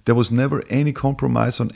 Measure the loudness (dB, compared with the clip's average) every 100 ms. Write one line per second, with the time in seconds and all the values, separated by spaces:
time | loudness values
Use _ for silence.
0 | 0 2 2 0 0 -2 -2 0 0 0
1 | -2 -2 0 0 0 0 -4